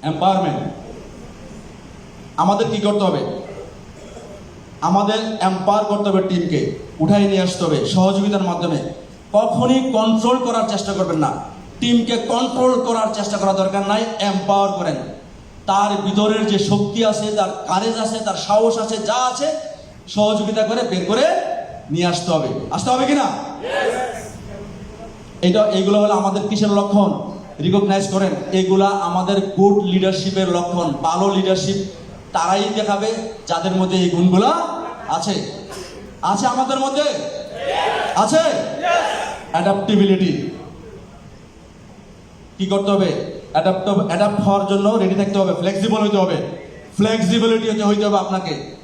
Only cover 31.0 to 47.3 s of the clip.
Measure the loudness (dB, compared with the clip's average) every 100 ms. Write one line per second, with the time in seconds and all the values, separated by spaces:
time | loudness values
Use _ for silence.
31 | -2 2 2 2 2 2 0 -2 -4 -10
32 | -16 -18 -6 -2 2 2 0 -2 -2 0
33 | -2 -4 -6 -12 -6 -4 0 0 2 2
34 | 2 4 4 6 4 2 -2 -6 -8 -10
35 | -6 -4 -2 -4 -4 -10 -12 -14 -14 -16
36 | -18 -6 -2 0 0 0 0 0 0 0
37 | 0 0 -6 -8 -10 -8 -4 -2 0 -2
38 | -2 0 4 4 2 0 -4 -4 0 0
39 | 0 -4 -6 -10 -4 0 2 0 2 4
40 | 6 4 2 0 -4 -10 -16 -18 -18 -20
41 | -20 -20 -20 -20 -20 -20 -20 -20 -20 -20
42 | -20 -20 -20 -20 -20 -6 0 0 2 2
43 | 2 0 -6 -10 -4 0 2 0 2 0
44 | 2 2 2 2 2 2 2 2 2 2
45 | 2 2 0 2 0 0 0 0 0 2
46 | 2 2 2 0 -4 -10 -14 -18 -18 0
47 | 2 2 2